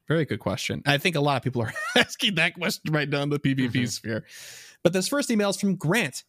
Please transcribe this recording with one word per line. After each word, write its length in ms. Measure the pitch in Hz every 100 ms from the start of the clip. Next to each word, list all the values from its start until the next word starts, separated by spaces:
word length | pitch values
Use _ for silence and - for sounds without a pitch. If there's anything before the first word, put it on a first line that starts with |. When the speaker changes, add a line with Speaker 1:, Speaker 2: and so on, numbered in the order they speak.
| -
Speaker 1:
Very 160 | 160 143
good 160 | 104
question. 400 | - 92 - 73 -
I 120 | 143
think 180 | 190 160
a 60 |
lot 160 | 147 135
of 60 |
people 180 | 127 123
are 120 | 117 -
<laughs> 120 | 659 254
asking 400 | 226 - 220 165
that 180 | 170
question 380 | - 170 - 165
right 160 | 151 143
now 140 | 143
in 80 | 143
the 100 | 143
P 140 | 139
V 160 | 135 127
P 100 | 127
Speaker 2:
Mm-hmm. 60 | 120
Speaker 1:
sphere. 380 | - 110 110 - - - - - -
But 80 | 170
this 160 | 185 185
first 240 | 285 -
email 200 | 226 202
is 60 | 190
from 180 | 202 180
Grant. 500 | 147 220 156 -